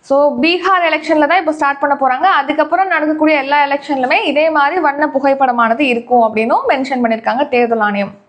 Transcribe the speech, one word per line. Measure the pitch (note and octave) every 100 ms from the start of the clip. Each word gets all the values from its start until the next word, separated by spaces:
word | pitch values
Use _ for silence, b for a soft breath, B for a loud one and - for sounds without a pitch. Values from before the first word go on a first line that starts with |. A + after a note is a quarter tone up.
| -
So, | C#4 D4 A#3+
பீகார் | D#4+ F4 F4+ F#4
எலெக்ஷன்ல | E4+ D4+ D#4 D#4 D4
தான் | F4+
இப்போ | D#4
ஸ்டார்ட் | D#4 C#4+ C#4
பண்ண | D4
போறாங்க. | C#4 C4 B3+ F#4
அதுக்கப்புறம் | E4 C4+ D4+ D#4 F4 F#4+
நடக்கக்கூடிய | E4 D4+ D#4 D#4 D4+
எல்லா | C4+ D4
எலெக்ஷன்லுமே | C#4 C#4+ D4 C4+ B3+ F4+
இதே | F#4+ C#4+ D#4+
மாதிரி | D#4 C#4 F4+
வண்ண | D4+ C#4+ D4+
புகைப்படமானது | C4+ C#4 C4+ C4 A#3+ A3+ A#3 C#4+
இருக்கும் | A#3 A#3 B3
அப்படின்னும் | A3+ G#3+ A3+ E4 B4+
மென்ஷன் | C#4 C4 B3+
பண்ணியிருக்காங்க | A#3+ A3 A3 A#3 D4
தேர்தல் | B3 A#3+ A3+
ஆணையம். | G#3 G3+ G3 -